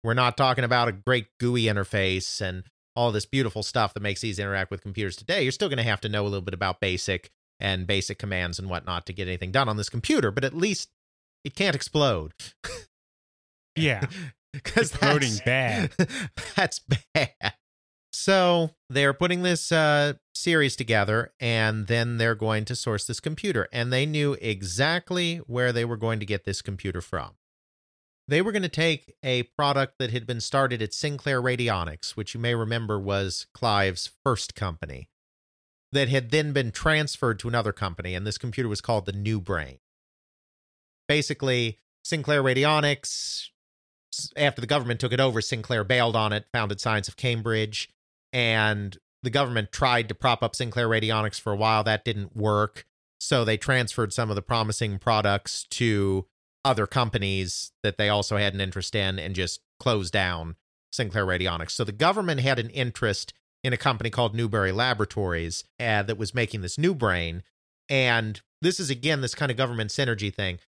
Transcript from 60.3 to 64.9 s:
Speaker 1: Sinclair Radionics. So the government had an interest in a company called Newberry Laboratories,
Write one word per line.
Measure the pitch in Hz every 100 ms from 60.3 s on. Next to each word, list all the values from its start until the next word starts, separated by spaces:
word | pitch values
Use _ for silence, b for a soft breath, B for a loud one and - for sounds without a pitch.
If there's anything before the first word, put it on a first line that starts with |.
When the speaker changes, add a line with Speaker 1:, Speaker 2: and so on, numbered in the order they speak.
| 87 82 85 _ _ _
Speaker 1:
Sinclair | - 113 101
Radionics. | 95 90 90 82 82
So | -
the | 110
government | 104 160 202 185 139
had | 131 127
an | 113
interest | 107 123 - 113 98 - - _ _
in | 131
a | 123
company | 143 113 113
called | 110 120
Newberry | 113 117 107 95
Laboratories, | 95 127